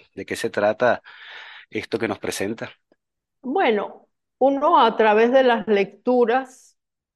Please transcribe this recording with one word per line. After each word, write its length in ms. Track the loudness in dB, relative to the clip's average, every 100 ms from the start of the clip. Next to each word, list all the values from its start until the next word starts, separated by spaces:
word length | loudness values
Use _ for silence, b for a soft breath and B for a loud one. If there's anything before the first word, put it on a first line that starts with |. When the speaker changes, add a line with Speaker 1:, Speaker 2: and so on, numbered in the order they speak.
| _ -16
Speaker 1:
de 100 | -12
qué 100 | -8
se 140 | -6
trata 520 | -2 -2 2 0 0 B B B B B B B
esto 300 | -12 -6 -4
que 80 | -4
nos 100 | -6
presenta? 520 | -8 -6 -8 -8 -14 -18 _ _ _ _ _ _
Speaker 2:
Bueno, 640 | -6 -2 0 0 -4 -12 _ _ _ _
uno 400 | 0 2 2 4
a 140 | 4 2
través 340 | 2 4 4
de 120 | 4
las 240 | 2 0 0
lecturas 1120 | -2 -2 -4 -2 0 2 0 -4 -14 _ _ _ _ _